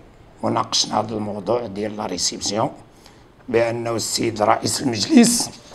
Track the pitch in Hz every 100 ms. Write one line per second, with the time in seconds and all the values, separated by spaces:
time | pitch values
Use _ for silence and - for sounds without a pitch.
0 | - - - - 110 117 113 - - 107
1 | 110 110 104 101 92 120 117 98 104 104
2 | 107 87 - 107 - 104 131 - - -
3 | - - - - - 113 117 117 117 113
4 | - - 120 104 104 113 123 - 143 110
5 | - 294 226 240 - - -